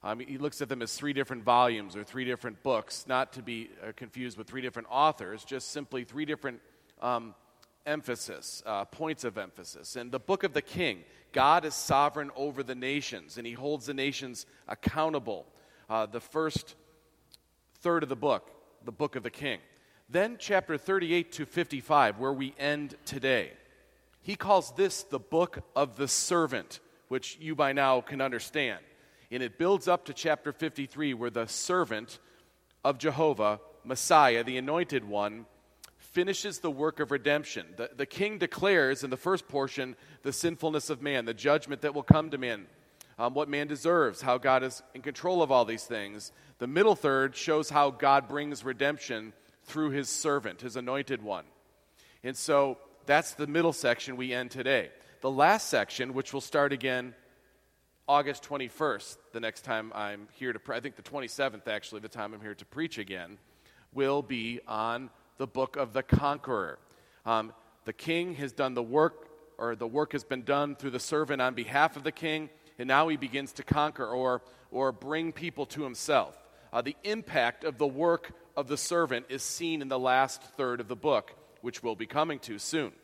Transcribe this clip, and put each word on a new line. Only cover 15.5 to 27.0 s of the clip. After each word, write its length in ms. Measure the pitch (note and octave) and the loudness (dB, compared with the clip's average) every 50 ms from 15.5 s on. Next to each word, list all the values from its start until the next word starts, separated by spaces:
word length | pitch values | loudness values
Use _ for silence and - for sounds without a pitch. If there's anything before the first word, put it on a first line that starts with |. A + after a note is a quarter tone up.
| _ - _ _ _ _ - - | _ -20 _ _ _ _ -8 -2
Uh, 160 | A2 A2+ A2 | 0 0 0
the 160 | G#2 G#2 A#2+ | -2 -4 -10
first 540 | - - - D#3 D#3+ D#3 - - - - - _ _ _ _ _ _ _ _ _ _ _ - _ _ _ _ _ _ _ _ _ | -10 -4 -2 -2 -2 0 -2 -4 -6 -8 -20 _ _ _ _ _ _ _ _ _ _ _ -20 _ _ _ _ _ _ _ _ _
third 240 | - F3 E3+ E3 D#3 | 0 2 2 2 2
of 60 | C3 | 0
the 60 | C3+ | -4
book, 360 | A2+ B2 D3 B2 F#2+ - - - - - _ _ _ - | 0 2 2 2 2 -2 -10 -20 -20 -20 _ _ _ -14
the 60 | A#2+ | -14
book 240 | A#2 - D3 C#3+ - | -4 -4 -4 -4 -4
of 80 | C3 G2+ | -6 -8
the 80 | A#2 | -8
king. 280 | - - D3 C#3+ A#2 E2+ - _ _ _ _ _ _ _ _ | -8 -6 -4 -4 -4 -4 -8 _ _ _ _ _ _ _ _
Then 300 | _ A#2+ F3 G3 A3 A#3+ A3+ | _ 2 2 2 2 0 -8
chapter 380 | - - G#3 F#3 F3+ - D#3+ | -2 2 2 2 2 2 -4
thirty-eight 540 | C#3+ - - F#3+ G3 F3 D#3+ E3+ F3 E3 - - | -4 0 0 0 2 2 2 2 2 0 -2 -6
to 120 | - D3+ | -8 -8
fifty-five, 760 | - - F3 E3+ - - F3+ - - D#3 D3 C3 G#2+ G2+ G#2 | -4 -2 -2 -2 -2 -4 -8 0 4 6 6 8 6 4 0
where 140 | B2+ C3+ C#3 | -2 -2 -2
we 200 | C3 C3+ C3+ C#3+ - | -2 -4 -6 -6 -2
end 360 | C#3 C#3+ D3 D3 D3 C#3 D3 - - | -2 0 0 -2 -4 -8 -12 -14 -12
today. 500 | - C#3+ C#3 B2 C3+ C3 A2+ F2 C#2 - - - _ _ _ _ _ _ _ _ _ _ _ | -10 -8 -2 2 2 2 2 2 -2 -10 -20 -20 _ _ _ _ _ _ _ _ _ _ _
He 140 | _ - G3+ | _ -8 -6
calls 380 | - - F#3+ G#3 F#3 - - B2+ | -6 2 4 4 4 4 0 0
this 280 | D3+ G3 F#3+ - - - | 2 2 2 2 -4 -8
the 160 | - - C3 | -6 -6 -6
book 440 | A2 - - D#3+ F3 F3 - - - _ _ | -6 0 2 2 2 2 -2 -14 -16 _ _
of 200 | C3+ C#3+ C3 A2+ | 0 0 0 0
the 120 | - C#3+ | -6 -2
servant, 760 | B2+ - - - - F3+ F3 D#3+ C#3+ C3 A2 F2 - - - _ _ _ _ | 0 0 0 2 2 2 2 2 2 0 -4 -6 -8 -16 -18 _ _ _ _